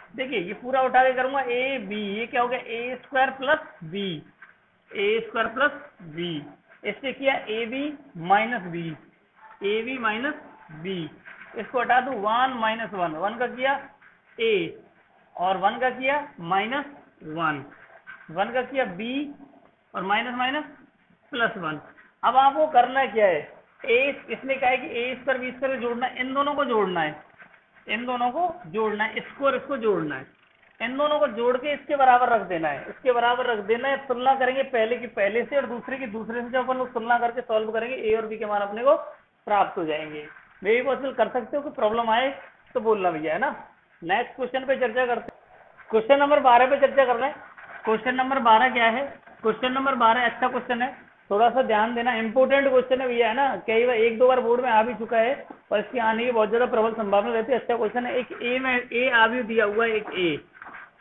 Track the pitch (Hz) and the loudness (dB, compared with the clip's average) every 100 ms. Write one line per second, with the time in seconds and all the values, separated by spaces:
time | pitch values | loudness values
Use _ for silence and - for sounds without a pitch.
0 | - 233 262 240 175 214 247 262 262 254 | -14 -10 -6 -4 -6 -8 -2 0 4 4
1 | 262 254 262 277 254 240 262 269 196 208 | 4 2 0 -2 -2 -2 -2 -4 -6 -6
2 | 208 202 233 254 247 247 - 233 240 247 | -6 -6 -4 -2 -2 -2 -6 -8 -8 -10
3 | - 262 262 269 262 311 - - 160 196 | -4 0 0 0 0 0 -2 -18 -10 -6
4 | 196 151 - _ - _ _ _ _ - | -6 -6 -12 _ -20 _ _ _ _ -4
5 | 202 226 - 240 226 233 285 - - - | 0 0 -2 -4 -4 0 -2 -2 -14 -20
6 | 170 156 175 151 143 - _ - 208 202 | -14 -8 -6 -6 -10 -18 _ -12 -10 -8
7 | 269 247 269 254 - 220 233 262 294 285 | -8 -4 -2 -2 -2 -6 -6 -6 -6 -8
8 | - 175 170 202 220 240 180 165 165 143 | -14 -8 2 2 2 -4 -6 -8 -8 -10
9 | - _ _ _ - - 196 220 233 262 | -14 _ _ _ -20 -8 -4 -2 -4 -4
10 | 226 214 277 294 - - - 156 175 185 | -4 -2 -4 -6 -12 -20 -20 -12 -8 -6
11 | 156 - - - - - 208 254 226 247 | -8 -12 -20 -20 -16 -12 -6 -2 2 2
12 | 254 240 208 233 262 247 220 226 220 202 | 2 -2 -2 0 0 0 -2 -2 -6 -4
13 | 170 156 196 233 247 247 262 269 - - | -4 -2 -4 -4 -6 -2 -2 -2 -6 -20
14 | - _ _ - 226 202 165 - - _ | -20 _ _ -4 0 0 -2 -8 -20 _
15 | _ _ _ - 180 185 196 233 254 - | _ _ _ -4 -2 0 0 0 -2 -2
16 | 262 294 285 - 170 190 214 277 277 - | -2 -2 -4 -10 -2 -2 0 -4 -8 -14
17 | - _ 160 156 160 143 131 - - - | -20 _ -12 -4 -2 -4 -8 -18 -20 -20
18 | - - - 160 220 247 247 269 233 175 | -20 -20 -10 -4 -2 -2 -2 -2 -4 -4
19 | 226 269 294 - - - _ _ _ - | -6 -6 -8 -12 -20 -20 _ _ _ -8
20 | 185 214 247 247 254 294 294 - - _ | -2 -2 -2 -4 -4 -4 -8 -14 -20 _
21 | _ _ _ 247 226 202 160 147 - - | _ _ _ -4 -4 -2 -6 -8 -12 -20
22 | - _ 208 254 269 294 311 247 247 262 | -20 _ 2 6 6 6 4 6 4 4
23 | 254 214 202 156 147 - _ _ - 233 | 0 4 4 4 -2 -14 _ _ 0 2
24 | 277 277 - 233 262 269 247 254 294 233 | 2 -2 -8 -8 -6 -2 0 0 -2 -6
25 | 247 254 - 254 254 247 269 262 240 233 | -6 -6 -4 -4 -4 -6 -4 -4 -4 -4
26 | 254 254 262 269 285 285 262 220 190 180 | -4 -4 -4 -2 -2 -2 0 0 0 0
27 | 156 151 - - - _ _ _ - 214 | -4 -6 -16 -20 -20 _ _ _ -8 -6
28 | 247 247 247 269 349 349 170 196 220 208 | -4 -2 -2 0 -2 -4 -8 -2 -2 0
29 | 214 - - - 277 254 - 269 220 180 | -4 -4 -10 -2 0 0 -4 -4 0 0
30 | 151 135 131 _ _ _ _ - 226 269 | -2 -6 -12 _ _ _ _ -10 -6 0
31 | 294 294 285 220 240 247 294 277 - 285 | 0 2 0 0 0 0 -2 -6 -2 4
32 | 262 247 247 226 185 170 160 143 - - | 6 6 6 2 2 -2 -2 -4 -8 -4
33 | 269 240 233 247 247 220 196 233 269 277 | 0 2 2 2 0 -2 0 0 0 -2
34 | 269 240 254 269 254 269 269 240 220 240 | -2 0 2 4 2 0 0 0 0 0
35 | 233 - 202 226 233 285 247 233 - 262 | -4 -2 0 0 0 -2 -2 -4 -8 -8
36 | 262 214 214 240 240 254 247 262 247 247 | -8 -8 -8 -8 -4 -2 0 -2 -4 -4
37 | 226 240 240 240 240 220 220 220 233 262 | 0 2 0 -4 -2 -2 0 -4 -4 -4
38 | 220 220 214 214 214 208 202 214 254 330 | 0 0 0 -6 -4 -2 -2 0 4 2
39 | - - _ _ - 208 185 - 160 151 | 0 -16 _ _ 0 2 2 -2 -2 -2
40 | 156 151 151 - - _ 190 240 269 254 | -4 -10 -14 -18 -20 _ 0 2 2 -2
41 | 269 247 208 247 220 294 285 - 214 233 | -2 0 0 -2 -4 -4 -6 -2 0 0
42 | 226 226 262 277 - - _ 254 220 208 | 0 2 0 -4 -14 -20 _ -2 2 2
43 | 180 160 156 165 277 220 - _ _ _ | 2 0 -2 -2 -2 -4 -12 _ _ _
44 | 170 208 240 - 247 262 262 254 247 226 | -2 -2 -2 -6 -6 -4 -2 0 0 0
45 | 247 233 - - _ - - - - 220 | 0 -2 -6 -14 _ -20 -20 -20 -2 0
46 | 220 277 285 294 262 240 254 277 262 269 | 4 4 6 6 8 8 8 4 4 4
47 | 262 233 269 294 - - - - - 220 | 4 2 -2 -6 -14 -20 -20 -8 -2 -2
48 | 254 254 262 269 233 220 254 240 226 233 | 0 0 0 2 6 6 6 4 2 2
49 | 277 - - - 220 214 254 269 269 262 | -4 -10 -20 -4 -2 0 0 0 0 4
50 | 226 233 240 - 254 254 - 240 254 - | 4 4 2 0 -2 -2 -4 -2 -4 -6
51 | - _ - 202 233 240 226 214 220 240 | -20 _ -2 4 4 4 2 2 2 0
52 | 240 226 226 247 262 277 269 254 247 262 | -2 0 0 2 4 4 4 4 2 0
53 | 262 240 226 233 277 202 196 226 247 233 | 0 2 2 2 0 0 0 2 4 4
54 | 226 226 254 254 226 240 254 220 226 208 | 2 4 4 6 4 2 4 4 2 0
55 | 226 226 226 277 - - - 202 208 247 | -2 2 2 0 -8 -18 -4 -2 -2 -2
56 | 226 220 240 233 214 233 247 233 226 220 | 0 0 0 2 2 2 2 2 0 0
57 | 208 202 220 226 220 240 - 233 214 240 | 2 2 2 0 0 0 0 -2 -2 -2
58 | 247 247 240 - 240 254 262 247 247 240 | -4 -4 -4 -6 -4 -2 0 -2 -2 -2
59 | 262 233 226 247 226 226 208 208 226 214 | 2 2 2 -2 -2 0 0 0 0 -2
60 | 202 156 175 143 - - - - - _ | -4 -4 -2 -2 -8 -20 -20 -20 -20 _